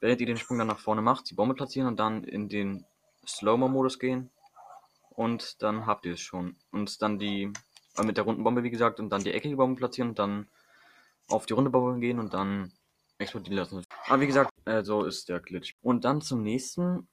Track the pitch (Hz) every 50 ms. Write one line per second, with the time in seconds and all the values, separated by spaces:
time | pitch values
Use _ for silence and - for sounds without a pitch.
0 | - 113 127 123 120 113 117 113 - - 127 117 113 110 107 - - 110 107 107
1 | 110 123 131 131 - - 90 90 104 127 131 135 143 135 - 135 131 127 113 104
2 | 107 110 110 110 - - - 101 104 98 104 104 101 98 98 92 - _ _ _
3 | _ _ _ _ - - - - 101 107 113 120 131 131 131 135 131 131 131 -
4 | - 127 127 127 131 127 _ _ _ - _ - - - - - - _ _ _
5 | _ _ - - 113 117 117 110 - - - - - 107 107 110 110 110 104 -
6 | - 87 85 85 - - - 90 90 90 - _ _ _ - 98 104 101 - -
7 | 110 107 104 98 104 104 101 98 98 101 101 - - _ _ - _ _ - -
8 | 107 110 98 110 104 107 113 - 110 113 123 123 120 120 117 113 120 117 110 -
9 | 107 104 101 98 98 98 - 113 - 151 143 135 131 127 131 123 127 123 - -
10 | 123 120 110 - 104 101 101 104 104 - _ _ _ _ _ _ _ _ - -
11 | _ _ _ _ _ - - 110 - - 110 120 139 139 127 131 123 127 127 123
12 | 120 120 120 120 110 98 92 95 98 98 101 101 95 90 _ _ _ _ _ _
13 | _ _ _ - 101 - - 113 90 85 101 98 90 - 98 92 85 - - -
14 | - - 131 135 143 139 135 139 135 - - _ - 110 110 110 98 101 107 107
15 | 92 80 - - - - 90 87 - - 90 90 - - - _ - 120 123 120
16 | 123 123 143 151 151 - 135 117 107 104 113 131 127 - - - 175 180 180 180
17 | - _